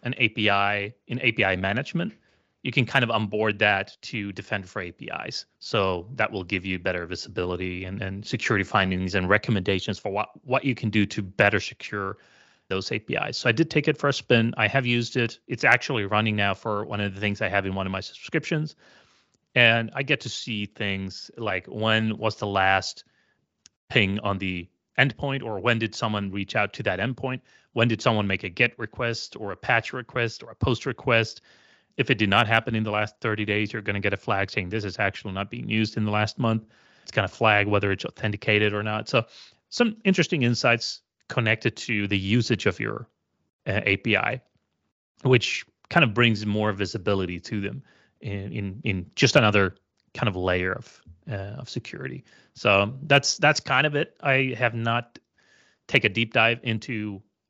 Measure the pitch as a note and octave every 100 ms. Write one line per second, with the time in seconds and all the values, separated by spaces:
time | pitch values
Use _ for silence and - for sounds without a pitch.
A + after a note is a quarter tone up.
0 | B2 - A#2 - G#2 G2+ G2+ G#2 G2+ -
1 | - A#2+ B2 A2 G2 F#2 F#2+ A2 - E3+
2 | F3+ - _ _ _ _ C3+ C3 A2+ C#3
3 | A#2 A2 G#2 G#2+ A2 G2+ G#2+ G2 F#2+ -
4 | - A#2 G2+ G2 - G#2 F2+ G#2+ F2 -
5 | - - - - - _ - A2+ F#2+ F2+
6 | F#2+ B2+ G#2+ G#2 F2 F#2+ F#2+ F#2 F#2 F2+
7 | E2+ F2+ - F#2 F2+ F2+ F#2 F2+ F#2 G2
8 | G2 G2 - G#2+ - G#2 F#2+ G#2 F#2+ F2+
9 | F#2 F#2+ F2+ G#2+ - G#2 F#2 F#2+ - F#2+
10 | G2+ G2 - - - B2+ C#3+ A#2 A2 G#2+
11 | G2 - F#2+ - G2+ G#2 - - - G#2
12 | G2 G#2+ _ _ _ _ _ F#2+ - A2+
13 | - B2+ G2 - B2 A2+ D#3+ D#3 D3 D3
14 | C#3+ C3+ - A#2 A2+ - G#2+ C3+ B2 A#2+
15 | A#2 C3 A#2 - - B2 C3+ B2 - B2+
16 | G2 G#2+ A2 G#2 G2+ F#2+ A2+ G#2 G#2+ G#2
17 | G2+ F#2+ G#2 G2 G2+ G2+ F#2+ F#2+ F#2+ F#2+
18 | - - - D#3+ - D#3 D#3 - _ -
19 | _ _ _ _ _ B2+ A#2 A#2 A2+ C3+
20 | C#3 C#3+ A2+ - - G#2+ G2+ - G#2 G2
21 | F#2+ - - - A2 F#2 - G#2+ A2 A2
22 | A2 A2 A2 - G#2 G2 F#2+ F#2+ - -
23 | - _ _ _ _ _ - _ _ B2
24 | G2 G2+ G2+ F#2+ F#2+ F2+ E2+ _ _ -
25 | C3+ - C#3+ C3+ A#2+ G2+ A2 A2+ A2+ -
26 | A2+ G#2 G2+ G2 F#2+ A2+ G#2 - G#2+ F2+
27 | A#2 B2+ C3 B2+ - _ _ A#2 A#2 A2
28 | B2+ A2 G2+ F#2+ F#2+ F2 A#2+ - A2+ -
29 | A#2+ A2+ - - G#2 F2+ - A#2 - B2+
30 | A#2+ B2 A#2 - A#2 - C3+ A#2+ C#3 B2+
31 | - A#2 A2+ - _ _ _ _ _ -
32 | B2+ G#2 G#2 G2+ A2 A2+ A2+ A2+ A2 G#2
33 | G#2 - A#2 G#2 G#2 G#2 G#2 A2 G2+ G2+
34 | G2 G2+ - G2 G2 - F2+ A2 G2+ F2+
35 | G2+ - G#2 F#2+ G2+ A#2+ A2 A2 G#2+ -
36 | G#2+ G#2 G#2+ - A#2 A2 - _ _ _
37 | - - G2 - A2+ G#2 G#2 G2+ G2+ F#2+
38 | - - G#2+ G#2 - G#2 G#2+ G#2 G#2+ G#2+
39 | A2 B2 A2+ - - _ _ - A#3 A3
40 | F#3+ F#3 D#3+ D#3+ A#2+ A#2 B2+ A#2 - -
41 | _ _ - - A2 A2+ A2+ - - G#2+
42 | G2+ G2+ G2 A#2 A#2 A2 G2+ - A1 G#1+
43 | - _ _ _ _ _ - G2+ A2 G2
44 | A#2 G2+ - C3 - _ _ _ _ _
45 | _ _ B2+ B2+ - - - _ _ F3
46 | C3 G#2+ A#2+ G2+ G#2+ G#2 G#2+ G2 F#2+ G#2+
47 | F2+ G2 F#2 F2 - G#2+ G2 C3 - _
48 | _ _ - G2+ G2 - G2 G2+ G#2+ F#2
49 | F2+ - C3+ D3 A2 G#2 F#2 - _ _
50 | _ - A#2 F#2 F#2 F#2 F2+ F#2+ - -
51 | - - - G#2 G2 C3+ C3 - - -
52 | - C3 - _ _ - - G2 G2+ C3
53 | D3+ C#3+ - - D3 D3+ - C3 D3+ C#3+
54 | - _ D3+ C3+ C3 A#2+ B2 A#2 A#2 A#2
55 | A#2+ - _ _ _ _ _ _ - C#3+
56 | B2+ G2 A2+ A#2 A2+ A#2 B2 A2 - A2
57 | G#2 G2 - _